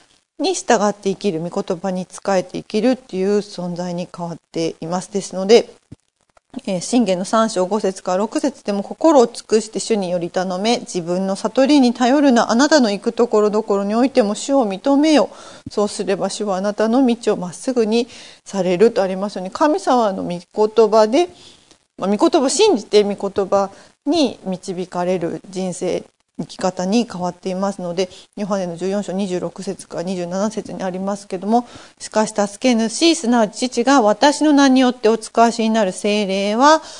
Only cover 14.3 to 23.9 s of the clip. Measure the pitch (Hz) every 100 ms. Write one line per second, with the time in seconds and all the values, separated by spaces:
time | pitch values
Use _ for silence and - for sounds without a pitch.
14.3 | 214 - 277 214 190 277 277 311 285 190
15.3 | - - - - - 208 - 190 190 190
16.3 | - 208 185 202 202 220 247 262 233 -
17.3 | 202 180 - - 254 220 233 247 - -
18.3 | - - 196 180 180 233 214 185 190 202
19.3 | 202 185 - 311 381 359 247 214 190 175
20.3 | 175 - - 214 214 220 220 214 269 349
21.3 | - - - _ _ _ - 185 208 330
22.3 | 330 262 - 427 254 - 208 202 196 202
23.3 | 202 190 196 190 - -